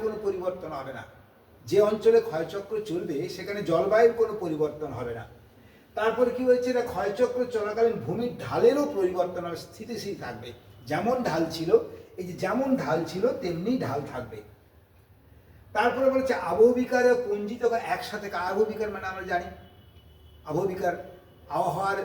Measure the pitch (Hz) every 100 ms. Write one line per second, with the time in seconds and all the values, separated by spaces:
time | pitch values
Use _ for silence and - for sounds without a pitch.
0 | 220 208 202 185 180 180 160 143 135 120
1 | - - - - _ - 117 185 208 220
2 | 220 226 - 160 160 196 - 214 - 170
3 | 170 143 - - - 202 160 165 196 214
4 | 233 233 220 - 175 151 151 - 147 120
5 | 120 117 - - - - - - _ -
6 | 220 226 247 254 254 247 247 240 - 185
7 | 196 220 247 247 240 220 208 214 233 -
8 | - 214 240 - 117 160 233 277 190 196
9 | 180 175 175 180 170 160 - - 226 220
10 | 202 180 - 113 120 - - - 120 160
11 | 214 254 220 165 165 - 165 226 - -
12 | - - 180 165 190 240 269 254 143 165
13 | 165 185 233 269 180 165 202 254 - 143
14 | 139 123 110 104 - - _ _ _ _
15 | _ _ _ - - - - 214 240 240
16 | 269 262 262 - - 180 233 247 247 254
17 | 247 240 202 208 208 233 233 226 - 180
18 | - 208 202 175 185 196 214 214 208 196
19 | 190 185 180 175 - - - - - -
20 | - - - - - 156 190 180 180 170
21 | - - - - - 139 170 165 196 196